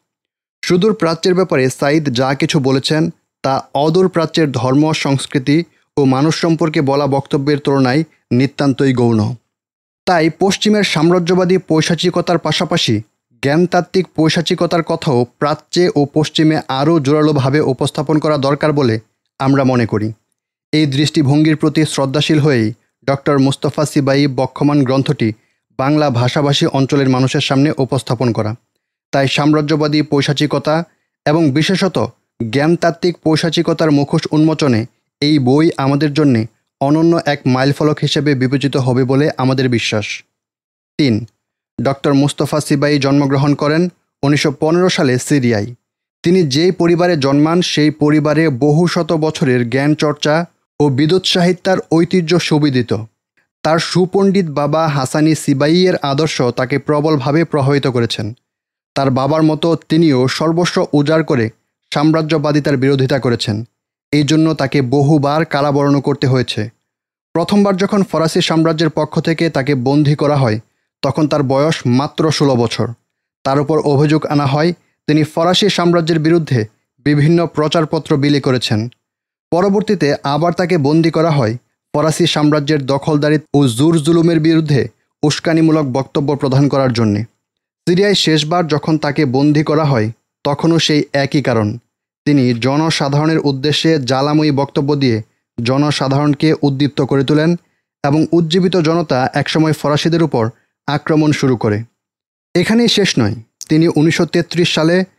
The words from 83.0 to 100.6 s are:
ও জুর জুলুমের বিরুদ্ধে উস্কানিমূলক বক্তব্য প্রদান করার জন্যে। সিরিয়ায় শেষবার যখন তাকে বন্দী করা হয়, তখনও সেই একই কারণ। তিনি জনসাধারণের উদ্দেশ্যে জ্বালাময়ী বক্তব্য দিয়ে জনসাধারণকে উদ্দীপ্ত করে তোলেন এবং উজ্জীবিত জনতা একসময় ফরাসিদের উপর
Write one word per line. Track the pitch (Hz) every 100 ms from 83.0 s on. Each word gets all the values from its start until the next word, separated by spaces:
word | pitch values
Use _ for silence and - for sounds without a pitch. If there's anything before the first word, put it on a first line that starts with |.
| - 151 147 151 -
ও | 143 135
জুর | 113 160 165
জুলুমের | 143 170 165 165
বিরুদ্ধে | 160 160 151 131 113 - _ _
উস্কানিমূলক | 151 - 170 160 160 156 139
বক্তব্য | 131 131 156 143 139
প্রদান | 139 135 143
করার | 139 131
জন্যে। | 117 110 104 113 _ _ _ _ _ -
সিরিয়ায় | 180 202 190
শেষবার | 156 156 151 175 156
যখন | 147 - 156
তাকে | 147 143 135
বন্দী | 131 151 147
করা | 156 151 147
হয়, | 123 107 - _ _
তখনও | 139 143 165 165
সেই | - 151 -
একই | 139 139 151
কারণ। | 127 113 104 117 - _ _ _ 147
তিনি | 143 123
জনসাধারণের | 117 131 143 160 151 139 143 156 160
উদ্দেশ্যে | 143 135 147 143 160 160
জ্বালাময়ী | 123 131 147 151 156
বক্তব্য | 139 139 156 143 143
দিয়ে | 131 110 - _ _ -
জনসাধারণকে | 117 135 147 - 135 139 147 135 160 151
উদ্দীপ্ত | 143 135 143 -
করে | 131 139
তোলেন | 135 151 160 170 - _ _ _
এবং | 143 156 -
উজ্জীবিত | 170 160 185 180 180
জনতা | 156 170 156 135 139
একসময় | 147 - 156 156
ফরাসিদের | 147 147 147 165 165
উপর | 160 123 113 -